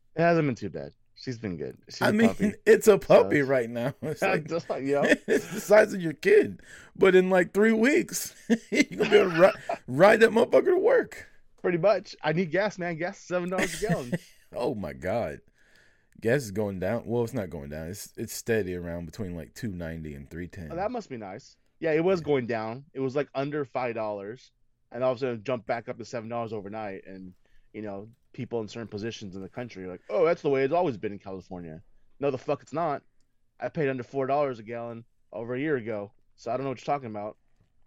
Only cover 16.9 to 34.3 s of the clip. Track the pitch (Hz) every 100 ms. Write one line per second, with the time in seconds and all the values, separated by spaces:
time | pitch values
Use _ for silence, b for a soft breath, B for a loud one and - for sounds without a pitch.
16.9 | 113 - 120 117 117 92 78 71 76 82
17.9 | 101 - - 113 - - 110 92 90 87
18.9 | 85 85 - 98 87 64 - 117 90 82
19.9 | 82 78 69 69 80 90 - 82 165 208
20.9 | 247 185 123 101 104 - _ _ - 160
21.9 | 156 170 190 147 143 113 113 110 120 143
22.9 | 131 135 135 139 135 139 151 139 131 127
23.9 | 113 110 104 98 127 - _ _ _ _
24.9 | 120 127 120 131 117 101 127 - 117 113
25.9 | 113 113 123 110 117 117 110 98 110 107
26.9 | 95 - 95 92 90 _ - - 107 107
27.9 | 98 107 120 _ - 117 117 104 117 110
28.9 | 104 113 - 104 92 95 - 120 95 92
29.9 | 92 - 208 160 170 151 135 135 165 180
30.9 | 107 104 101 101 95 - 90 85 78 -
31.9 | - _ - 139 135 - 143 - 147 165
32.9 | 143 _ _ _ _ _ - 123 - 143
33.9 | 131 120 139 131